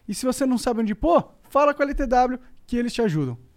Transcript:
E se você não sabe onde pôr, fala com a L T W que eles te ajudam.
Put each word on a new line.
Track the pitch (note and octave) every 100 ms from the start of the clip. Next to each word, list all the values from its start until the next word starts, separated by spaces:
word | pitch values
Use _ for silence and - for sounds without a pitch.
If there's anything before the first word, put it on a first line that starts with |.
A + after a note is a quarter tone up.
| -
E |
se | - B3+
você | B3
não | C4 B3
sabe | B3+ A3+
onde | A3+
pôr, | G#3+ D#4 D#4+ - - _
fala | C#4 D4
com | C#4+
a | C#4+
L |
T | C#4+ C4+
W | B3 B3 B3+ - - -
que | A#3+
eles | A#3+
te | -
ajudam. | A3+ D#3 C3+ A#2+ -